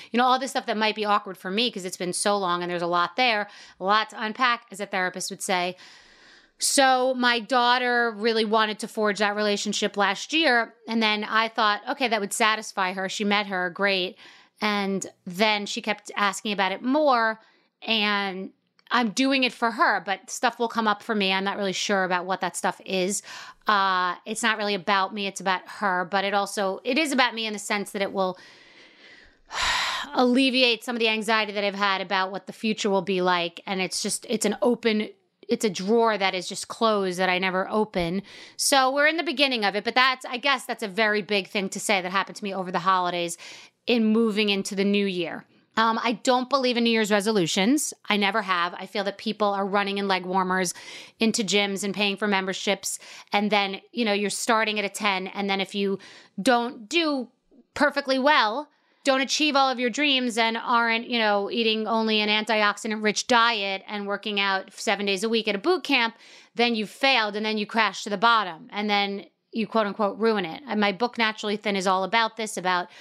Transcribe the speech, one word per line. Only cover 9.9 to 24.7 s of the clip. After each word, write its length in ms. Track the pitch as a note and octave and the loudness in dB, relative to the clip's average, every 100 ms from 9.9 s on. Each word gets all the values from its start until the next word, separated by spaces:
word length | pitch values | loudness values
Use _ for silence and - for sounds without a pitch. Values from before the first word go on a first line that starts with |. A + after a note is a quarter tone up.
| G3+ | 0
last 360 | G3 G3 - | 0 0 -2
year. 400 | D#4 D#4 A#3+ A3+ - - | 0 4 2 0 -6 -6
And 140 | A3+ | 0
then 220 | A3 G#3 | 0 0
I 240 | G#3 A3 A3+ | 0 0 0
thought, 340 | A#3 G#3+ G#3 B3 | 2 2 2 -2
"Okay, 180 | C#4 B3 | -2 0
that 120 | A3 | 0
would 140 | G3 | -2
satisfy 600 | - A3 G#3+ A3 - F#3 | 2 2 2 -4 -4 -4
her." 140 | F#3+ F#3+ | -2 -6
She 160 | - | -2
met 240 | G3+ G3+ G3 | 0 0 0
her, 220 | F#3 F3+ | -2 -4
great. 480 | E3+ G3 F#3+ F3+ - - - _ - | 0 0 2 -2 -6 -20 -20 _ -6
And 440 | G#3+ G3+ G3 F#3+ - - F#3 | -2 0 0 -2 -6 -12 -10
then 400 | F3 G#3+ G#3 G3+ | 0 0 0 -4
she 160 | A#3 | -6
kept 300 | G#3+ G#3 - - | -6 -6 -8 -2
asking 380 | G3+ F#3 G#3+ | -2 -2 -4
about 180 | G3+ F#3+ | -2 -2
it 100 | F#3+ | -2
more. 600 | B3 D4 D4 A#3+ A3 A3 _ _ _ _ | -2 2 4 2 2 -2 _ _ _ _
And 680 | - A3 G#3 G3+ G3 F#3 F#3+ - _ _ - | -2 0 2 0 -2 -6 -10 -14 _ _ -2
I'm 180 | A#3+ A#3 | 0 0
doing 340 | F3+ C4+ C4+ | 0 2 2
it 100 | B3 | 0
for 180 | - A#3 | 0 -2
her, 300 | A#3 D#4+ G3+ F#3+ | 2 2 2 -2
but 240 | F#3+ - | -6 -8
stuff 300 | - A#3+ A#3 | -2 -2 0
will 80 | A#3 | -2
come 200 | A3+ A3 | 0 0
up 140 | G3+ | 0
for 140 | - G#3+ | -2 0
me. 180 | F#3+ | 2
I'm 100 | F#3+ | 0
not 140 | G3 G3 | -2 -2
really 160 | G3 | -2
sure 300 | F#3 - G3 | -2 0 0
about 220 | F#3 F3+ F3+ | 2 0 -2
what 160 | F#3 | -4
that 140 | F3+ - | -4 -2
stuff 240 | F#3+ - - | -4 -4 -4
is. 380 | F#3+ F3+ G3 - - - - - | 0 0 -2 -8 -16 -18 -8 0
Uh, 480 | G#3 G3 F#3 F3+ F3+ - | 2 2 2 0 -4 -8
it's 180 | A3 | -2
not 140 | A#3 A3 | 0 2
really 180 | G#3 | 0